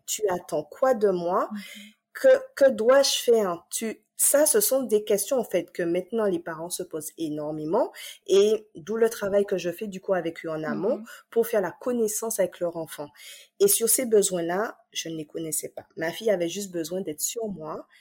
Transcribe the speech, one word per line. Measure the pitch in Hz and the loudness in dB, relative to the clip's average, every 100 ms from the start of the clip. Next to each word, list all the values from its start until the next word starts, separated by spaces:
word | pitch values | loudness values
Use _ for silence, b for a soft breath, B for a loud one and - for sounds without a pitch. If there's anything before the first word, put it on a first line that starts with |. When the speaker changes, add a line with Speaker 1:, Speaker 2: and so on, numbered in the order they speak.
| - | -10
Speaker 1:
Tu | - 208 | -4 -2
attends | 180 - 156 | -2 -4 -6
quoi | - - 262 | -6 0 2
de | 233 202 | 4 2
moi ? | 180 170 190 320 | 2 0 0 -2
Speaker 2:
Mmh | 208 - | -6 -14
mh. | 208 202 _ _ | -18 -20 _ _
Speaker 1:
Que, | - 262 262 - - | 2 6 6 2 4
que | 269 | 4
dois-je | 220 226 277 269 - | 6 6 6 6 2
faire ? | - 226 190 170 - | 4 4 4 -2 -6
Tu, | - 226 - _ - | -6 -6 -8 _ -2
ça, | - 285 302 | 2 4 4
ce | 214 | 4
sont | 202 262 | 2 0
des | 233 214 | 2 0
questions, | 214 202 - 262 | 2 0 0 -2
en | |
fait, | 208 180 165 | 0 -2 -2
que | - | -4
maintenant | 170 170 185 226 208 | -2 -2 -4 -2 0
les | 170 | -2
parents | 170 156 170 | -6 -10 -8
se | - | -10
posent | 180 160 - - | -8 -10 -10 -8
énormément | 160 151 151 156 151 208 330 B B B - | -6 -6 -6 -6 -2 0 -2 B B B 2
et | 190 208 214 - | 4 6 2 -4
d'où | 180 156 226 | -16 -8 0
le | 226 | 0
travail | - 202 202 202 | 0 0 2 2
que | 185 | -2
je | 170 | -4
fais, | 170 214 | -6 -8
du | 185 | -8
coup, | - | -2
avec | 185 165 165 | -2 -2 -6
eux | 165 | -8
en | 160 156 | -6 -6
Speaker 2:
Mmh | |
Speaker 1:
amont | 151 196 285 | -2 -2 -2
Speaker 2:
mh. | 226 B _ | -6 B _
Speaker 1:
pour | 233 226 | -2 0
faire | 214 | 0
la | 180 | -2
connaissance | - 254 240 214 - 226 214 | -4 -4 0 -2 -2 -4 -2
avec | 180 - | -2 -2
leur | 175 165 | -6 -6
enfant. | 160 - 147 B B B B - | -10 -10 -14 B B B B 0
Et | 202 | 2
sur | - 226 | 2 0
ces | - 247 | 0 2
besoins-là, | 214 196 185 170 185 233 - _ | 2 2 0 -2 -2 -4 -8 _
je | - 165 | -10 -8
ne | 160 | -8
les | 151 | -10
connaissais | 165 160 151 160 | -8 -6 -6 -8
pas. | - - - | -14 -16 -6
Ma | 160 | -6
fille | 170 226 | -2 0
avait | 190 170 | 0 0
juste | 180 196 | -4 -6
besoin | 175 160 165 | -6 -6 -6
d'être | 151 151 | -6 -6
sur | - 233 220 | -6 -4 -8
moi, | 170 156 202 - b | -8 -10 -12 -14 b